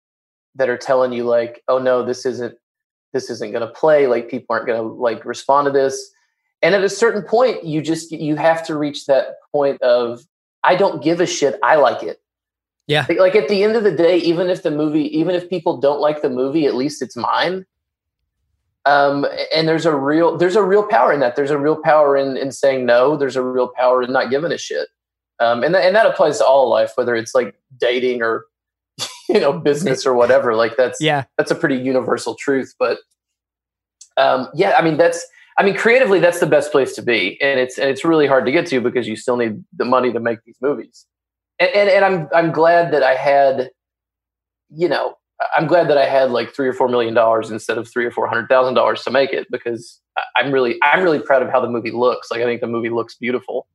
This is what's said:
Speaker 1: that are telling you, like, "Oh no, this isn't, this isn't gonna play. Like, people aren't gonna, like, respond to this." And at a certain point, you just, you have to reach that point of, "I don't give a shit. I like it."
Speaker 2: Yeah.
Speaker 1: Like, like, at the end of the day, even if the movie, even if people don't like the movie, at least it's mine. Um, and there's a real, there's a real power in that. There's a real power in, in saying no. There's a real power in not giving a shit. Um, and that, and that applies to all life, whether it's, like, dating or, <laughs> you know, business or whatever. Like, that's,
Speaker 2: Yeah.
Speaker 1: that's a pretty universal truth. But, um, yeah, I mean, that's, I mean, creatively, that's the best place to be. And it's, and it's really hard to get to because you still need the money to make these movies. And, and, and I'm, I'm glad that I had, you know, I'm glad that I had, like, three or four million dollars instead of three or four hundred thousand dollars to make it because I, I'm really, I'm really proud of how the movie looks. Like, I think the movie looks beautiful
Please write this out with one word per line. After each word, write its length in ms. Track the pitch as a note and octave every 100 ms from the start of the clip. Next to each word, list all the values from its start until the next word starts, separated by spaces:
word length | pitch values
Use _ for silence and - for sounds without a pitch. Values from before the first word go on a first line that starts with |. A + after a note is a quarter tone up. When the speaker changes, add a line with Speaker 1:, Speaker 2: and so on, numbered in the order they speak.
| _ _ _ _ _ C3+
Speaker 1:
that 120 | B2
are 100 | A#2+
telling 360 | - C3+ B2+
you, 100 | A#2+
like, 400 | A#2+ A#2 A#2 - -
"Oh 80 | C3
no, 260 | B2+ B2+
this 220 | A#2 B2 C3
isn't, 300 | A#2 A#2+ - _ _ _ _ _
this 160 | C3 -
isn't 240 | A#2+ A2
gonna 140 | A2+ A2+
play. 400 | - D#3 D3+ C3
Like, 220 | A#2 A#2+
people 180 | B2 -
aren't 140 | A2+ B2
gonna, 140 | A2+
like, 420 | A2+ A2+ A#2+ A2 A#2+
respond 400 | A#2 - C#3 C#3+
to 40 |
this." 400 | C#3 C3+ C3+ - _ _ _ _ _
And 120 | E3 G3
at 80 |
a 60 | F#3+
certain 340 | - A#3 G3+
point, 400 | - A3+ B3+ F3+
you 180 | E3 D3+
just, 300 | D3 D#3+ -
you 240 | D#3 D3+ D3+
have 280 | D#3+ E3 -
to 100 | D3+
reach 300 | D3 C#3+ -
that 300 | C3+ - - _
point 300 | D3 C#3 B2
of, 400 | B2+ B2 A#2+ A#2+ _ _ _ _
"I 120 | D#3 F#3
don't 260 | F#3+ D#3+
give 160 | D3 E3+
a 60 | E3+
shit. 320 | - C#3 -
I 140 | B2 D3
like 260 | B2 -
it." 180 | - - _ _ _ _ _ _ -
Speaker 2:
Yeah. 180 | D3 C#3
Speaker 1:
Like, 80 | E3+
like, 160 | F#3 G#3
at 120 | G3+
the 160 | G3
end 120 | G#3+ A3+
of 80 |
the 80 | G#3 E3
day, 220 | E3+ F3+
even 320 | E3 E3 F3+
if 120 | F#3
the 60 | E3
movie, 340 | D3 D3+ D3+ C#3+ D#3
even 160 | E3
if 160 | F3 F3
people 280 | F3+ F3 C3
don't 220 | C#3 D3
like 200 | D3 D3+
the 80 | C#3+
movie, 360 | B2+ C3+ D#3+ C#3
at 80 | A2+
least 260 | C#3+ -
it's 140 | A#2 A#2+
mine. 500 | A2 A#2 D#3+ F#3+ F#3 _ _ _ _ _ _ _ _ _ _ _ C#3
Um, 400 | C#3+ C#3+ C#3+ C3+ C#3+ C#3+ D#3
and 120 | D#3+
there's 180 | D#3+ E3
a 100 | C#3+
real, 420 | C#3 D#3 E3 D#3+
there's 180 | F3+ G#3
a 80 |
real 200 | F#3 G3+
power 300 | G#3 - C#3
in 60 | D3
that. 140 | B2 C#3+
There's 160 | C#3
a 60 | D3
real 180 | D3 D#3
power 360 | D#3+ D#3 C#3+ C#3
in, 180 | C3+ B2+
in 160 | C3+
saying 340 | - C#3 C3+ B2
no. 300 | A#2+ C3+ D3+
There's 200 | C#3 B2+
a 60 |
real 280 | B2+ B2+ B2 -
power 260 | B2+ B2+
in 80 | B2
not 180 | C3 A2+
giving 220 | C3+ D#3+
a 60 | A#2
shit. 300 | - C#3+ - _ _ _ _ -
Um, 240 | A#2 A#2+
and 100 | C#3+ F#3
that, 80 | F3+
and 100 | G#3
that 100 | G#3
applies 320 | - D#3+ B2+
to 60 | B2
all 240 | C3+ B2
life, 220 | A2 A2 -
whether 200 | A#2+ A2+
it's, 180 | A2+ B2+
like, 200 | G#2+ - _ B2+
dating 440 | B2 B2 B2+ A#2+
or, 220 | A#2 G#2+ - _ _ _ _
<laughs> 420 | - - - -
you 100 | G#3+
know, 140 | D#3+
business 520 | F3 D3 D3 D3 C3 C3+
or 80 |
whatever. 420 | B2 A#2+ C3+ B2+ A2+
Like, 220 | A#2 C3
that's, 220 | B2 -
Speaker 2:
Yeah. 240 | D3+ C#3+ B2 -
Speaker 1:
that's 140 | D3
a 40 | -
pretty 220 | D3+ B2+
universal 580 | B2+ C3 A2 A#2 A#2 A2+
truth. 380 | - C3+ - -
But, 200 | A#2+ A#2 _ _ _ _ _ _ _ _ _ _ - -
um, 320 | C3+ C3 B2
yeah, 220 | D3+ G3 D3+
I 40 |
mean, 140 | E3 D3
that's, 280 | E3+ - - _ _ -
I 60 |
mean, 120 | G3 -
creatively, 440 | A3+ B3+ A3 F#3
that's 200 | F3 F3
the 80 | D#3+
best 240 | D3 -
place 220 | C#3+ B2+ -
to 60 |
be. 380 | A2+ A2 F#2 -
And 180 | C#3 C3
it's, 180 | B2+ C3
and 120 | C3+
it's 140 | C3
really 240 | E3 D#3+ C#3
hard 180 | C3 B2+
to 60 |
get 140 | D#3+ E3+
to 140 | C3
because 260 | A#2 B2 A2
you 80 | G#2+
still 220 | - B2
need 260 | A#2 G#2+ - -
the 100 | A#2+
money 260 | B2+ B2
to 80 | A2+
make 200 | A#2 A2+ A#2
these 120 | _
movies. 440 | C#3 A#2 - _ _ _ _ _ _ -
And, 100 | F3+ G#3
and, 140 | G3+
and 160 | G3 G3
I'm, 220 | F#3 D3+
I'm 180 | E3 E3
glad 400 | C#3+ E3 E3+ D#3+
that 100 | D3
I 120 | C3 C3
had, 540 | D3 C#3 C#3 B2+ B2+ - _ _ _ _ _ _ _ _ _
you 180 | D3+ E3+
know, 260 | A#2+ B2 - _ - - D3+
I'm 80 | D3+
glad 240 | F3 D#3+
that 80 | C#3+
I 80 | A2
had, 240 | C3+ C3
like, 220 | A#2+ A2+
three 140 | - C3
or 60 |
four 140 | B2 B2+
million 260 | B2 A2+ A#2
dollars 340 | A2+ A2+ A2
instead 280 | G#2+ - A2+
of 80 | A2+
three 160 | B2 A#2+
or 60 |
four 160 | A2+ A#2
hundred 200 | A#2 A2
thousand 280 | B2+ C3 A#2+
dollars 260 | A2+ A2
to 80 | A2+
make 200 | C3 C3+
it 140 | - -
because 500 | B2 A#2+ A#2 - - _ -
I, 60 | - B2
I'm 160 | C3+
really, 260 | C3 A#2+ A#2
I'm 180 | D3 D3
really 180 | F3+ D3
proud 220 | - C3
of 80 | B2
how 100 | C3
the 80 | A#2+
movie 200 | A#2+ A2+
looks. 380 | A2+ B2 A2+ -
Like, 120 | A#2
I 20 |
think 180 | A#2+ A#2
the 60 | A#2
movie 220 | A#2 A2+
looks 240 | A#2 A2 -
beautiful 520 | A#2+ B2 - B2 -